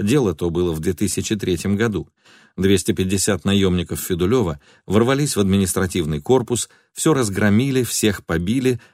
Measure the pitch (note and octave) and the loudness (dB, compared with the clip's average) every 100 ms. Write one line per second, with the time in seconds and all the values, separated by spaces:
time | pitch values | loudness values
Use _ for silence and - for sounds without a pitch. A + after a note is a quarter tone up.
0 | G#2 C#3+ G2+ D#2+ F2 F2 F2+ D#2+ F2 E2+ | 0 2 2 0 -2 0 -2 -2 -4 -2
1 | G2+ - - G#2+ - F2 G2 G2+ A#2 F2+ | -2 -2 -4 -2 -2 -2 -2 0 -2 -2
2 | - _ _ - _ - F#2+ F#2+ - F#2+ | -8 _ _ -20 _ -2 2 2 0 -2
3 | F#2 G2 - F#2+ G2 G2 F#2+ F2+ E2 D#2+ | 0 0 0 -2 0 2 2 0 -2 -6
4 | - E2+ F#2 B2+ F2+ D2 _ _ - G2+ | -4 -2 0 2 0 -4 _ _ 0 2
5 | A#2+ C#3 D3 G#2 G2 G2 F#2 F#2+ F#2 - | 2 2 0 0 2 2 2 0 -2 -2
6 | D#2 D2 - B2+ A2+ A#2+ - _ _ - | -4 -4 2 2 2 -4 -6 _ _ -2
7 | D#3+ C3+ G#2 G2 G#2 G#2 C#3 C3 A#2 - | 0 2 0 0 2 2 2 0 -2 0
8 | G#2+ F#2+ - E2 F2 C3 B2+ A#2+ - | -2 -2 -4 -4 -2 0 0 -2 -8